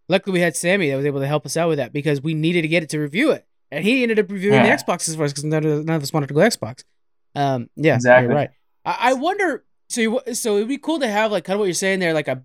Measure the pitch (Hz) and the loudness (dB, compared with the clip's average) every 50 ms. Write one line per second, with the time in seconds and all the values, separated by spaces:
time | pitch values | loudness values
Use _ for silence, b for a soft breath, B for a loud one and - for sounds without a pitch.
0 | _ - 165 196 - 202 190 175 175 170 151 - - 170 185 202 180 147 139 135 | _ -2 -2 0 0 -2 0 0 0 0 -2 -2 0 0 0 2 0 0 0 0
1 | 139 147 139 139 139 139 151 151 - 139 - 160 170 170 160 143 127 113 - 151 | -2 -2 -2 -2 -2 -2 -2 -2 -2 -4 -2 -2 0 0 0 -2 -2 -4 -6 -4
2 | 139 156 147 139 127 160 160 151 156 165 175 175 160 156 160 175 160 147 - 151 | -2 -2 -2 -2 -2 -4 -2 -2 0 0 0 0 0 0 0 0 0 -2 -4 -4
3 | 151 143 139 185 285 302 185 123 - _ _ _ _ _ - 147 170 202 254 269 | -4 -4 -2 0 0 2 0 0 -4 _ _ _ _ _ -8 -4 0 0 2 2
4 | 247 233 220 208 208 175 202 196 180 202 208 208 - - 269 294 - - 185 165 | 2 0 0 0 -2 -2 -4 -4 0 2 4 4 6 4 4 2 0 -2 -4 -4
5 | - - 160 156 156 147 143 147 147 151 156 160 151 156 151 147 151 160 160 160 | -4 -6 -4 -2 -2 -2 -2 -4 -4 -2 -2 0 0 0 0 0 -2 -2 -2 -2
6 | 139 135 - 160 143 135 143 147 156 156 - - - 110 123 - - _ _ _ | -2 -2 -2 -4 -2 -2 2 2 2 2 2 -2 -8 -10 -12 -14 -20 _ _ _
7 | _ _ _ _ _ _ - 143 143 139 135 123 117 - _ - 143 160 135 113 | _ _ _ _ _ _ -4 -2 0 0 0 -2 -4 -8 _ 0 2 4 4 6
8 | 120 123 123 127 127 120 123 147 135 - - _ _ _ _ _ - - 175 - | 6 8 8 8 6 4 2 0 0 -2 -6 _ _ _ _ _ -6 -6 -4 0
9 | 220 247 262 254 269 339 392 403 403 339 269 - - _ _ _ _ - - 240 | 2 2 2 2 0 -2 -2 0 0 -2 -2 -4 -8 _ _ _ _ -8 -4 -2
10 | 220 220 214 254 - - 247 - - 240 208 202 220 220 285 - - 285 320 330 | -2 0 -2 -2 -4 -6 -8 -6 -2 0 0 0 0 -2 -4 -6 -4 -4 -2 -2
11 | 269 226 202 208 220 220 208 185 - - 190 208 214 190 165 - 196 190 190 185 | -2 -2 -2 -2 -2 0 -2 -4 -4 -2 -2 -2 -2 -2 -2 -2 -2 -2 -2 0
12 | 185 170 160 156 147 - 131 131 | 0 0 0 0 -2 -4 -6 -6